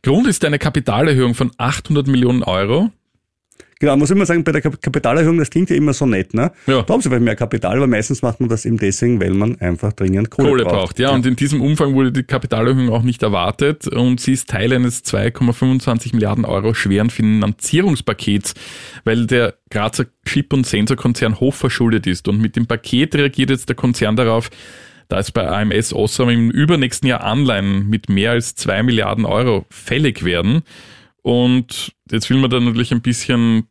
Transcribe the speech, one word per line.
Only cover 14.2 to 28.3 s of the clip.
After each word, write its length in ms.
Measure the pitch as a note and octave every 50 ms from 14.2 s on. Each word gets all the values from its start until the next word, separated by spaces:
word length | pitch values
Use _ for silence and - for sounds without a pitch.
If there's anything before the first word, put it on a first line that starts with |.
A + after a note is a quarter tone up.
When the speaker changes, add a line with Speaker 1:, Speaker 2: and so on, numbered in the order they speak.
Speaker 1:
sie 140 | - - C3
ist 160 | B2+ - -
Teil 240 | - G2 G#2 A#2 C3
eines 300 | B2+ B2+ A#2+ A#2 - _
zwei 260 | - - G2+ G2+ A#2
Komma 220 | A#2 - C3 A#2+ A#2
fünfundzwanzig 580 | - - C3 C3 C3 - - A#2+ A#2 - A#2+ -
Milliarden 320 | A#2 G#2 G2+ G2+ - A2+
Euro 300 | - - G2 G2+ A2 A2+
schweren 340 | - - G2+ G2 G2+ G#2+ A#2
Finanzierungspakets, 1400 | - - A2 G#2+ G#2+ A2 G#2 G#2 G#2 _ - - - D#3+ F#3 G3+ D3+ A#2 - - G#2+ - - - G2+ G#2 - - - - - - - - - - - - _
weil 220 | A2+ A2+ A#2 A#2
der 280 | A2 B2+ B2 A#2 - - _ _ _
Grazer 340 | - A2 G#2 A2 - - C3 - _ _ _
Chip- 260 | - - C#3 C3+ - D3
und 140 | C#3 B2+
Sensorkonzern 720 | - - G#2 G#2 A2+ C3+ A#2+ - B2 A#2+ - - A2 G#2+ -
hochverschuldet 680 | B2 C3 C3 - - C3 - - A#2+ A#2 A2+ G#2+ -
ist. 220 | F#2 F2+ - - -
Und 140 | G2+ G#2 A2
mit 140 | G#2+ -
dem 100 | - A#2+
Paket 480 | A#2 A#2 A2+ - - - B2 C#3+ D#3+ -
reagiert 340 | D3 C#3+ C#3 B2 - C3 -
jetzt 220 | C3+ B2 - -
der 60 | B2+
Konzern 400 | - - B2 A#2+ - A2+ G#2 A2
darauf, 340 | A#2 B2+ A2+ A2+ A2+ A#2 - - - - - - - - - - - _ _
dass 220 | F2 F#2 G2+ -
bei 160 | - A#2 G2
A 140 | C#2 F2 G2+
M 100 | G#2+ G#2+
S 220 | F#2 G#2 A2+ - -
Osram 380 | - G2+ A2 - - B2+ A#2+
im 200 | A#2+ A#2 A#2 A#2
übernächsten 560 | - - D3 D3+ F3 D#3 C3 B2 - - -
Jahr 160 | C3 B2 - -
Anleihen 680 | G2+ A2 C3+ D3 B2+ A2+ G2 G2 G2 G2 G2 G2+ G2+
mit 180 | G#2+ A2 - -
mehr 220 | G2 G2 G2 A2+